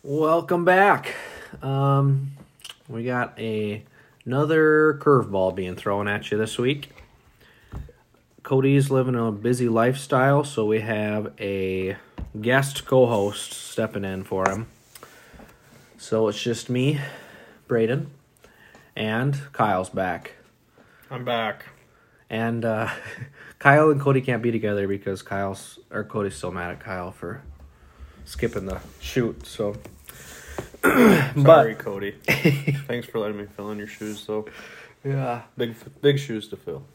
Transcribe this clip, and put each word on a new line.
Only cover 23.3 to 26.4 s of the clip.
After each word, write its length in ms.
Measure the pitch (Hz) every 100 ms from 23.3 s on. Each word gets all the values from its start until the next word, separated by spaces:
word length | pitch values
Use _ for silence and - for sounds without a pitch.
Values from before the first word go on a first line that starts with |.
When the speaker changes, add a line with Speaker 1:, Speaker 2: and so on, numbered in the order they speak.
| - - -
Speaker 1:
Kyle 320 | 139 147 156
and 100 | 143
Cody 200 | 139 135
can't 220 | 127 117
be 100 | 120
together 340 | 113 104 101 98
because 340 | 98 98 95
Kyle's, 580 | - 98 98 95 - - _
or 140 | 107
Cody's 320 | 104 110 98
still 160 | -